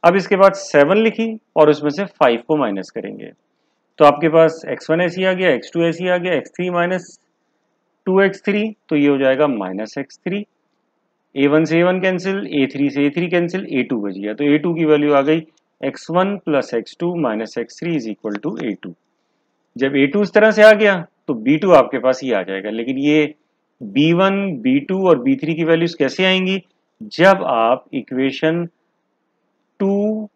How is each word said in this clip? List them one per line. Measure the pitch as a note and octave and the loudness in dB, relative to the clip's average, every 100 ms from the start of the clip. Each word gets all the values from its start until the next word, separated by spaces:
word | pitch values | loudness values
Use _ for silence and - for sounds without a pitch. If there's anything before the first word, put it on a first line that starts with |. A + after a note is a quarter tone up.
अब | E3+ G3 | 4 2
इसके | F#3 F#3+ | 0 4
बाद | G3 | 4
सेवन | F#3+ - D3 C#3+ G3+ | 2 0 2 4 4
लिखी | A3+ A3 A3+ A3 _ - | 2 0 -6 -6 _ 4
और | D3+ | 4
उसमें | D3 D3 | 4 -2
से | D3 | -4
फ़ाइव | G3 _ C3+ A#2 - | -8 _ 2 2 -2
को | D#3 | -2
minus | A#2 G2 F2+ | -2 -4 -8
करेंगे, | A2+ G2+ G#2 A2 _ _ _ _ _ _ - | -12 -12 -14 -18 _ _ _ _ _ _ 4
तो | |
आपके | D3 D3 D#3+ | 4 6 2
पास | D#3+ D#3+ D#3+ - | 4 4 2 -10
एक्स | B2+ - | -10 -2
वन | D#3+ | -2
ऐसे | F3 F3 | 0 0
ही | F#3 | -2
आ | |
गया, | F#3 F#3 | 0 0
एक्स | B2 - | 0 -2
टू | E3+ | -2
ऐसे | E3 E3 | -2 -2
ही | F3+ | -2
आ | F3+ | -2
गया, | F3+ | 0
एक्स | D3+ - | -4 -4
थ्री | - F3+ | -8 -4
माइनस | F3 F3 F3+ F3 _ _ _ _ _ _ _ _ _ - | -2 -2 -4 -8 _ _ _ _ _ _ _ _ _ 0
टू | F#3+ | 2
एक्स | G3 G3 | 2 0
थ्री, | - G#3 A3 G#3+ _ | -4 -2 -4 -8 _
तो | D3+ | 0
ये | C#3+ | 2
हो | C#3 | 2
जाएगा | C3+ C3+ D3 | 2 2 0
माइनस | A2+ F#2+ F#2+ A2 C#3 | 0 -6 -8 -8 -10
एक्स | C3+ - | -12 -10
थ्री, | F3+ G3+ G#3 _ _ _ _ _ _ _ _ | -8 -8 -10 _ _ _ _ _ _ _ _
ए | C3+ C#3 | -2 2
वन | D3+ | 2
से | D#3 E3 | 2 2
A | |
one | F3 F#3 | 2 0
cancel, | F#3+ F#3 F#3 G3 G3+ | -2 -2 -4 -6 -4
ए | D3 C3+ | -2 -2
थ्री | C#3 C#3 | -2 -2
से | C#3 C#3+ | 0 -2
A | |
three | D#3 F3 | -2 -2
cancel, | F3 E3+ F#3 - | -2 -2 -6 -6
ए | C3 | -4
टू | A#2+ A#2+ | -4 -4
बच | G2+ | -6
गया, | F#2+ G#2 | -8 -8
तो | A2 | -4
ए | D3 D3+ | 0 0
टू | E3+ | 0
की | E3 D#3 | -2 2
value | D3 D3 | 2 4
आ | C#3+ | 2
गई | C#3 D#3+ D#3+ _ _ _ | 2 -2 -4 _ _ _
X | C#3 C3+ - | -8 -8 -4
one | E3+ F#3+ G3+ | -2 -2 -4
plus | - C#3+ - | -2 -2 -2
X | A#2 A2 - | -6 -8 -8
two | E3+ F3 | -6 -4
minus | C3+ A2 A2 - | -4 -4 -6 -10
X | A2+ - | -10 -10
three | E3+ D#3+ | -6 -6
is | A2+ | -6
equal | G2 G#2+ G2+ | -10 -8 -8
to | - A2 | -8 -8
ए | B2+ F#2+ | -8 -8
टू। | F2+ E2+ _ _ _ _ _ _ _ - | -12 -18 _ _ _ _ _ _ _ -4
जब | C3+ C#3 | -2 0
ए | C#3 | 0
टू | G3+ | 0
इस | G3 | 2
तरह | G#3+ A3 | 4 4
से | G#3+ | 8
आ | G#3+ | 6
गया | G#3+ G#3 F#3 E3+ _ - | 8 4 0 -6 _ -8
तो | A#2 | -4
बी | A2 D3+ | 0 0
टू | F#3 | 6
आपके | D#3 B2 C3 | 4 4 -2
पास | B2 B2+ | -2 -2
ये | C3+ | -2
आ | G#2 | -4
जाएगा। | F#2 G2 G#2 | -2 -6 -6
लेकिन | A2+ A#2+ C3 | -6 -6 -2
ये | C#3+ D3+ D3 - _ _ _ _ | 2 2 0 -6 _ _ _ _
बी | A2 G#2+ D#3 | -6 0 2
वन, | E3+ F#3+ G3 G3 | 2 2 0 -4
बी | C#3 A#2+ C#3 | -4 -2 -2
टू | C#3+ F#3+ F#3 | -2 -2 2
और | D3 | 2
बी | B2+ C3+ | 0 -2
थ्री | D3+ | -2
की | D#3+ | -2
values | D#3+ E3 E3+ | 0 0 0
कैसे | - C3+ - | -2 -4 0
आएंगी, | F#3 F#3+ F#3 F#3+ _ _ _ _ | 0 0 -2 -4 _ _ _ _
जब | - - F#3 F#3 | -16 2 4 4
आप | - A#2+ A2+ C3 _ | 0 0 2 0 _
equation | C#3 - C3 C3+ C3+ D#3+ E3+ E3+ _ _ _ _ _ _ _ _ _ _ _ | -10 -6 -4 -2 0 -2 -2 -6 _ _ _ _ _ _ _ _ _ _ _
two | G3 G3+ G#3 G#3+ G#3+ | -2 0 -2 -4 -10